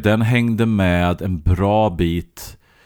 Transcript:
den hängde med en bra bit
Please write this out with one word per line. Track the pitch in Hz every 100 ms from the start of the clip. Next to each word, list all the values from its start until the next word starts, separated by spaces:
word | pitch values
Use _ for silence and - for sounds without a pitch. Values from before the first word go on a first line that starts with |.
den | 104 110
hängde | 113 123 117 110 113
med | 107 92 87 87 85
en | 95 87
bra | 82 87 98 107 107
bit | 87 85 85 - - - - _ _